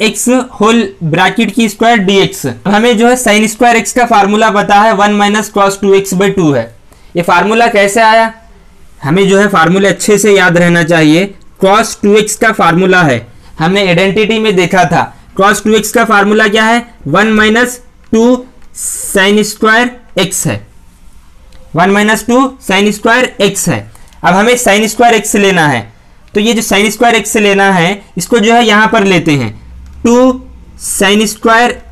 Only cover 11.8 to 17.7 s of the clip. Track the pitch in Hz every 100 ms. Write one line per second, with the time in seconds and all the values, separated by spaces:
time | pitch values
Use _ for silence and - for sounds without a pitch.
11.8 | 226 - 208 214 208 - 226 214 175 165
12.8 | 185 180 160 120 - - - - 160 196
13.8 | 196 170 190 196 208 220 214 185 170 185
14.8 | 170 165 120 - - - 196 202 220 220
15.8 | 214 240 220 202 202 214 214 214 220 240
16.8 | 233 - 139 165 220 214 214 220 247